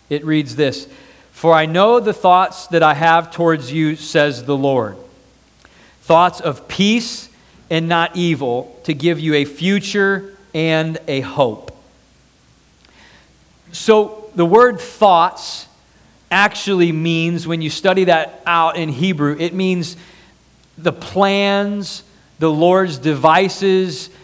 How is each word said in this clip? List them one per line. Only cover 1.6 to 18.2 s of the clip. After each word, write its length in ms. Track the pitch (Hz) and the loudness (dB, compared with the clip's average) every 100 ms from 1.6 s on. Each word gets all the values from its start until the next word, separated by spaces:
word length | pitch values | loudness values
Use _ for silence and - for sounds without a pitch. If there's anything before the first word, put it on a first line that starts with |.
| 156 | 2
know 340 | 170 208 240 | 2 2 2
the 120 | 214 | 0
thoughts 540 | - 185 180 185 - - | 0 4 4 2 -4 -4
that 140 | 170 | 2
I 120 | 156 | 4
have 360 | 143 165 165 165 | 4 4 2 0
towards 420 | - 170 160 127 | -2 0 0 -4
you, 220 | 156 156 | -4 -2
says 500 | 156 - 160 147 120 | -4 -2 0 0 -2
the 120 | 117 139 | -4 -2
Lord, 400 | 139 131 107 95 - _ _ _ _ _ _ _ _ _ | 0 0 -4 -10 -20 _ _ _ _ _ _ _ _ _
thoughts 380 | - 165 175 175 | 2 4 4 0
of 260 | 165 131 - | -6 -8 -10
peace 640 | - 202 226 233 - - _ _ _ _ | -2 0 0 -4 -12 -16 _ _ _ _
and 160 | 165 165 | -4 0
not 300 | 170 165 185 | -2 -2 -2
evil, 640 | 175 143 131 120 - - | -2 -2 -2 -4 -6 -10
to 120 | - | -8
give 260 | 143 165 156 | -2 -2 -2
you 140 | 156 | 0
a 100 | 147 | 0
future 880 | 143 - 180 202 - 208 196 196 196 - _ | -2 -4 -2 -2 -2 -2 0 -2 -8 -20 _
and 460 | 156 160 160 160 160 - | -4 -2 0 -2 -6 -6
a 140 | 135 | -6
hope." 580 | 120 147 123 107 - - _ _ _ _ _ _ _ _ _ _ _ _ - - _ _ _ _ - | -4 -2 -2 -2 -14 -20 _ _ _ _ _ _ _ _ _ _ _ _ -20 -20 _ _ _ _ -20
So 540 | 170 - 214 208 - - | -6 2 2 2 -8 -10
the 120 | - 170 | -2 4
word 340 | 214 247 196 | 6 4 2
thoughts 840 | - - 208 170 180 - - - - _ _ _ _ _ _ | -10 2 4 6 2 -2 -14 -14 -18 _ _ _ _ _ _
actually 640 | 180 208 - 196 190 175 | 2 2 0 -2 2 2
means, 540 | 156 165 165 165 170 165 | 2 0 0 0 -2 -4
when 160 | 165 | -4
you 80 | 156 | -4
study 340 | - 190 190 | -2 0 2
that 380 | 180 160 | 4 2